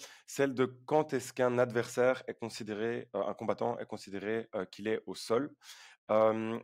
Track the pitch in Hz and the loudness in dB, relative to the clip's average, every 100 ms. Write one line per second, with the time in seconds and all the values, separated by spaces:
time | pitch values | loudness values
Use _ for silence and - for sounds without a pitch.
0 | - - - - 139 123 127 123 - 151 | -10 -20 -8 0 0 2 0 -2 0 2
1 | 156 127 - - 123 123 123 113 113 127 | 2 -2 -4 2 4 4 4 2 0 2
2 | 123 127 - - 113 - 107 104 117 120 | 2 2 -4 -8 -8 -8 -6 -4 -2 -4
3 | 113 98 101 98 107 98 117 - 110 107 | -4 -4 -2 -2 -2 0 -2 -4 -8 -10
4 | 98 95 101 113 110 104 92 - 104 110 | -8 -6 -2 -4 -4 -6 -6 -6 -2 -2
5 | - - - 113 143 - - - - _ | -4 -8 -2 0 0 -10 -20 -20 -20 _
6 | - 107 110 110 110 113 | 2 4 6 4 -2 -6